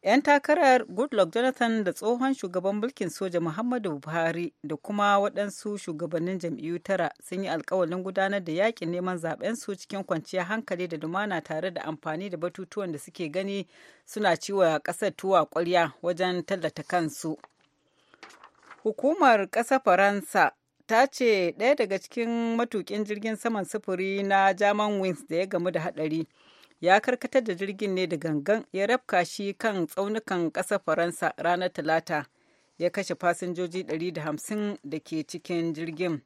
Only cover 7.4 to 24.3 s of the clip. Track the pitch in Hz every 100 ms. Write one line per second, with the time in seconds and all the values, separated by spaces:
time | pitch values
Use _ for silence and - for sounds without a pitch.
7.4 | 190 160 - 190 170 180 185 190 190 202
8.4 | 170 160 214 226 165 175 185 180 160 156
9.4 | 175 233 - 190 - 196 190 170 - 185
10.4 | 175 220 220 175 180 165 156 180 208 175
11.4 | - 156 185 170 - 156 165 156 196 175
12.4 | 175 180 185 - 190 151 - - 165 165
13.4 | 196 202 185 - - _ _ 214 208 165
14.4 | - 196 175 156 - - 202 - 190 185
15.4 | 151 - 170 175 165 - 170 170 185 180
16.4 | 165 196 156 - 156 180 160 - 160 156
17.4 | - _ _ _ _ _ _ _ - -
18.4 | - _ - - 220 214 269 349 294 220
19.4 | 190 - 233 262 - 180 196 202 - 202
20.4 | 156 - _ _ - 226 269 - 247 208
21.4 | 175 - 226 294 214 196 - - 233 233
22.4 | 233 233 240 214 170 208 208 208 220 220
23.4 | 240 220 180 208 - 185 190 196 196